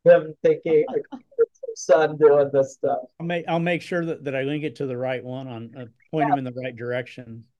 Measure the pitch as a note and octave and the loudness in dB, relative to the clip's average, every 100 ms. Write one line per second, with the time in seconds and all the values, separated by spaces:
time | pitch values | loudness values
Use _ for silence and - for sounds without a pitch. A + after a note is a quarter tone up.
0 | E3+ E3+ D#3 D#3 E3 D#3 E3+ D#3 - - | 6 6 4 -2 0 0 2 2 2 -2
1 | - C4 _ - A4+ _ - A4+ - E3 | -6 -16 _ -2 -2 _ -14 -12 2 4
2 | D3+ D3+ D3+ C#3+ C#3 C#3 C3+ - C#3 B2+ | 4 4 6 6 4 2 0 -2 -4 -4
3 | - _ E3+ F3 F3+ E3 E3+ E3+ - F3+ | -6 _ -6 -4 -2 -2 0 -2 -2 -4
4 | E3 D#3 C#3 C3+ C3+ D3+ D3 - C#3 B2 | -4 -6 -6 -4 -4 -4 -6 -6 -8 -4
5 | B2+ B2+ B2 B2+ C3 A#2 A#2 B2+ A#2+ _ | -4 -6 -8 -12 -10 -12 -14 -14 -18 _
6 | _ D#3+ C#3+ C#3+ B2+ B2 C3 A#2+ B2 B2 | _ -2 0 0 -4 -8 -10 -8 -6 -6
7 | A#2+ - A#2+ A2+ A2+ _ | -6 -14 -16 -18 -20 _